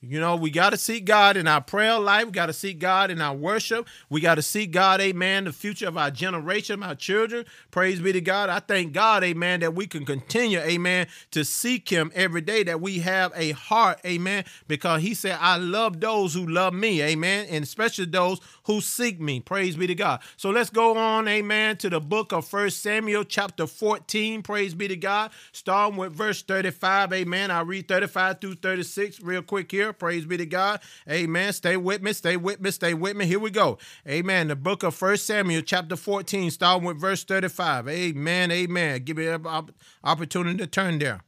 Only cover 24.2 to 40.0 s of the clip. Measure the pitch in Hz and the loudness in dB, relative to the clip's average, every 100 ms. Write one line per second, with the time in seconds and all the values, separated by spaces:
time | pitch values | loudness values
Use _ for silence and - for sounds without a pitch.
24.2 | 214 220 196 208 196 170 202 190 190 202 | -2 -4 -4 -2 -2 -4 -6 -4 -2 -2
25.2 | 220 - - - - 190 208 196 185 156 | -2 -8 -20 -12 0 2 2 0 -8 -4
26.2 | 214 185 - 190 190 175 185 196 196 185 | -2 -2 -2 -2 -2 -2 2 2 2 0
27.2 | 175 180 202 175 165 190 180 185 196 - | -2 -2 0 -2 -2 -6 0 0 0 0
28.2 | 185 185 196 180 190 185 175 - 202 - | 0 0 -8 -6 -4 -2 -4 -4 -6 -6
29.2 | 175 180 165 202 180 190 208 208 175 170 | -6 -6 -4 -6 -4 -2 -2 -2 -4 -4
30.2 | 156 175 170 180 190 208 - - - 156 | -4 -6 -2 0 0 0 -8 -20 -4 -2
31.2 | 170 165 196 196 175 185 180 208 196 214 | 0 0 0 -2 0 0 0 -2 -2 -2
32.2 | 175 180 175 196 190 185 170 165 185 202 | 0 0 -2 -4 -4 -2 -2 0 -2 -2
33.2 | 185 185 220 208 175 107 - - - 147 | 0 0 0 2 2 0 -10 -20 -6 -4
34.2 | 175 185 160 143 143 196 180 151 185 202 | 0 0 0 -2 -2 -2 -2 0 0 0
35.2 | - 208 190 160 156 185 170 180 - 202 | 0 0 0 0 0 -2 -2 -8 -2 -4
36.2 | 190 202 180 - 180 185 175 160 180 190 | -2 -2 -2 2 4 4 2 -2 -2 -2
37.2 | - 190 185 - 175 135 120 160 180 143 | 0 0 0 -2 0 0 -2 -4 -4 -2
38.2 | 151 180 180 170 180 175 165 127 127 156 | -2 0 2 0 -2 0 0 -2 -4 -4
39.2 | 160 165 160 160 156 - - _ | -2 -4 -4 -6 -8 -18 -20 _